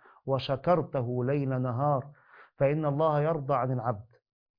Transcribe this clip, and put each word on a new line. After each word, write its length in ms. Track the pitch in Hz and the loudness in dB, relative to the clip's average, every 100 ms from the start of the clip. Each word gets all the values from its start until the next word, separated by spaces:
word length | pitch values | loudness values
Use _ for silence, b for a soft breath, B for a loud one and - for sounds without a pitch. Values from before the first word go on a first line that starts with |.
| B B - | B B -2
وشكرته 1000 | 131 135 135 170 175 139 139 120 123 | -2 -2 -2 2 2 2 -2 -2 -2
ليل 380 | 123 147 135 127 | 0 0 0 -2
نهار، 440 | 127 117 147 135 - B B B B - | -2 0 0 0 -2 B B B B 0
فإن 280 | 139 156 | 2 2
الله 360 | 151 139 160 147 | 0 0 2 2
يرضى 340 | 156 160 135 | 0 -2 0
عن 180 | 135 131 | 0 0
العبد 340 | 127 117 104 - _ _ _ _ | -2 -2 -4 -8 _ _ _ _